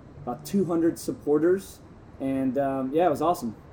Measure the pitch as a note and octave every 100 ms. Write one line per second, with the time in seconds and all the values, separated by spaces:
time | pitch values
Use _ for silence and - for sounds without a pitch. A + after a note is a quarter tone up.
0 | - - B2 A#2+ - G3+ E3+ E3 E3 -
1 | - C3 D3 D3 E3 F#3+ - - - -
2 | - - C3+ C3+ C3 B2 C3+ C3+ C3 D3+
3 | F3 C3 D#3 F3+ A#2 G2+ -